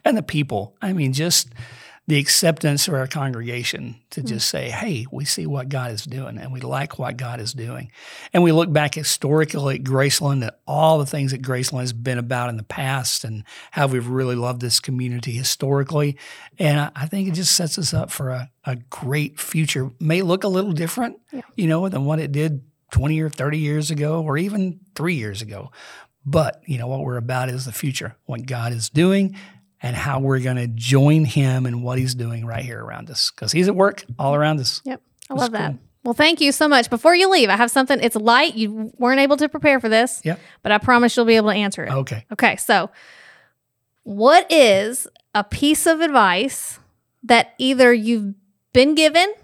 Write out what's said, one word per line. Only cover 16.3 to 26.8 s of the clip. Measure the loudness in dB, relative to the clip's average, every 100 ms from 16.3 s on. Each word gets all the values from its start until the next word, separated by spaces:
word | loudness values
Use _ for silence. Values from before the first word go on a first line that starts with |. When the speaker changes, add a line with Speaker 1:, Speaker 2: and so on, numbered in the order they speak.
| -20 -20 -2
Speaker 1:
And | 0 2
I, | 0
I | -6 -6
think | -4 -2
it | -2
just | 0 0
sets | -2 -4
us | -2
up | -2 -4
for | -6 -6
a, | -8 -10 _ -10
a | -10 -10
great | -10 -4 -2 -2 -6
future. | -6 -2 -2 -2 -6 -4
May | 0 0
look | 2 0
a | 0
little | 0 0
different, | -2 -4 -4 -6 -8 _
Speaker 2:
Yeah. | -16 -12 -4
Speaker 1:
you | 0
know, | 0 -2
than | -2
what | -2 -2
it | -2
did | -2 -2 -4 -8 _ _
twenty | -2 0 0
or | -2
thirty | -4 -4 -2
years | -2 -2 -2
ago | -2 -2 -2
or | -2 -2
even | -2 -2 -4 -6 _
three | -6 -4 -2
years | -4 -8
ago. | -10 -14 -16 -20 -20 -20 -20 _ -2
But, | 0 0 -4 -6
you |
know, | -6